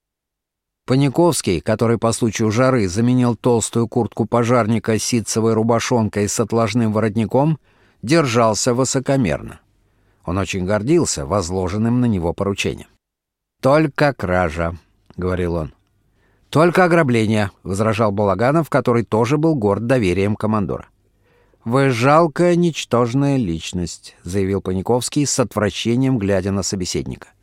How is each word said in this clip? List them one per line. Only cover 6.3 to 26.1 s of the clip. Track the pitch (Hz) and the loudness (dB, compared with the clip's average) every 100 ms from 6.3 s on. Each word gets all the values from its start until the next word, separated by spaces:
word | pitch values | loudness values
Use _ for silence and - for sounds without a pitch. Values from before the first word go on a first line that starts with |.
| - | -2
отложным | 110 113 113 120 110 | -2 0 0 0 0
воротником, | 107 110 107 104 127 156 156 _ _ _ _ | 0 0 0 0 2 0 -2 _ _ _ _
держался | 113 165 135 117 113 104 127 | 0 2 2 2 2 2 0
высокомерно. | 120 135 135 131 139 95 65 57 - _ _ _ _ _ _ | 0 0 -2 0 0 0 -2 -6 -18 _ _ _ _ _ _
Он | - 92 | -6 -4
очень | 92 98 | -4 -4
гордился | 90 104 117 170 101 - 69 | -2 -2 2 2 0 -4 -2
возложенным | 101 82 95 90 104 117 123 | -2 -2 -4 -4 -2 0 0
на | 120 | 0
него | 95 85 | 0 -2
поручением. | 82 98 101 92 58 - _ _ _ _ _ _ _ | -2 -4 -4 -4 -8 -12 _ _ _ _ _ _ _
"Только | 131 151 160 - 147 | 2 2 2 0 -2
кража", — | - 92 90 87 80 85 85 _ _ _ - | 0 0 0 0 -2 -6 -6 _ _ _ -8
говорил | 90 90 87 | -4 -2 -2
он. | 85 71 - _ _ _ _ _ _ _ | -4 -6 -12 _ _ _ _ _ _ _
"Только | 143 170 190 | 2 2 4
ограбление", — | 180 170 143 117 107 110 98 - | 4 4 2 2 2 0 -2 -6
возражал | 85 98 104 101 107 | -6 -2 0 0 0
Балаганов, | 101 104 92 123 165 151 | 0 0 0 0 0 0
который | 135 123 117 | 0 0 0
тоже | 104 110 120 151 | 0 0 0 0
был | 160 | 0
горд | 147 101 101 117 | 0 0 0 0
доверием | 131 92 90 101 | 0 2 2 0
командора. | 104 107 107 85 60 - _ _ _ _ _ _ _ | -2 -2 -2 -2 -6 -10 _ _ _ _ _ _ _
"Вы | 117 131 135 | -2 0 2
жалкая, | 113 135 156 170 - 175 | 2 4 4 4 2 2
ничтожная | 170 175 - - 120 120 139 139 135 | 2 0 -2 -2 0 0 0 0 0
личность", — | 95 82 - 90 85 - - - | -2 -4 -6 -6 -6 -8 -20 -16
заявил | 87 98 95 98 | -6 -2 0 -2
Паниковский | 95 92 90 123 - 147 139 | -2 -4 0 -2 -2 -2 -2
с | - | 0
отвращением, | 110 101 104 - 113 120 135 | -2 -2 -2 -2 -2 0 0